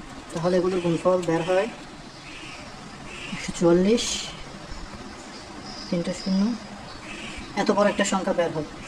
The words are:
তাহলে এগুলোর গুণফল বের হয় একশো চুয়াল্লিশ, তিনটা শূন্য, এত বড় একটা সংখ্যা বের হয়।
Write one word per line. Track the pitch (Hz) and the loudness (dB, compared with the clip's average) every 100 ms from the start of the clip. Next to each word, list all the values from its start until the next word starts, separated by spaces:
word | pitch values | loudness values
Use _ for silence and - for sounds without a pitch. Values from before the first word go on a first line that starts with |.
| - - - | -12 -14 -8
তাহলে | 165 175 180 | 0 4 4
এগুলোর | 180 185 | 4 2
গুণফল | 170 160 180 185 170 | 2 4 4 4 4
বের | 160 | 2
হয় | 170 185 226 - - - - - - - - - - - - - - - - | 4 4 2 -4 -14 -14 -16 -16 -14 -14 -12 -12 -14 -14 -14 -14 -12 -10 -8
একশো | - - - | -6 -4 4
চুয়াল্লিশ, | 170 175 190 233 - - - - - - - - - - - - - - - - - - - | 6 8 6 4 2 -4 -6 -10 -12 -12 -12 -10 -10 -12 -14 -14 -14 -14 -14 -14 -12 -10 -4
তিনটা | 175 170 | -2 -2
শূন্য, | 180 190 190 214 220 - - - - - - - - - 202 | -4 0 4 4 0 -6 -14 -12 -12 -12 -12 -10 -10 -6 -2
এত | 208 | 4
বড় | 202 202 | 6 6
একটা | - 196 | 4 2
সংখ্যা | 196 185 | 2 2
বের | 175 165 | 2 2
হয়। | 156 147 - | 0 -4 -8